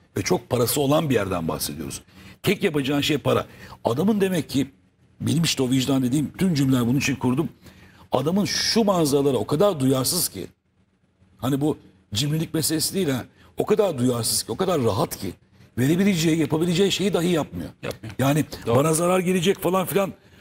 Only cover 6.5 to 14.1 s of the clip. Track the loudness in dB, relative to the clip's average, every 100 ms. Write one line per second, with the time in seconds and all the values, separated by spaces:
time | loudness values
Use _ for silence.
6.5 | 2 2 2 2 0 0 -2 0 0 -2
7.5 | -8 -20 -20 -20 -20 -4 -2 0 0 0
8.5 | -2 0 2 2 2 2 2 2 0 0
9.5 | 2 2 2 2 2 0 -2 -4 -6 -12
10.5 | _ _ _ _ _ _ _ _ _ -4
11.5 | -2 -2 -2 -8 _ _ -4 -2 -2 -2
12.5 | -4 -2 -2 -2 -2 -2 -2 -6 _ -12
13.5 | -4 0 2 2 2 0